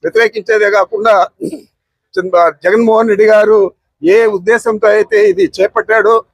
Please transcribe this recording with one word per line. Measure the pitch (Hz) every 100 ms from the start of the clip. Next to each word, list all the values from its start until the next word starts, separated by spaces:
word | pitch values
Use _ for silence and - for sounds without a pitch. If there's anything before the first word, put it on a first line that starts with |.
వ్యతిరేకించేదే | 160 220 226 226 196 220 208
కాకుండా | 202 185 208 220 202 - _ 220 285 _ _ _ _ _
చంద్ర-, | - 185 175 170 151
జగన్మోహన్ | 175 214 233 220 226
రెడ్డి | 202
గారు | 214 214 214 214 190 _ _ _
ఏ | 156 208 226
ఉద్దేశంతో | 202 180 233 233 214 214
అయితే | 214 208 214 208
ఇది | 180 180 -
చేపట్టాడో | 196 226 214 220 208 226 -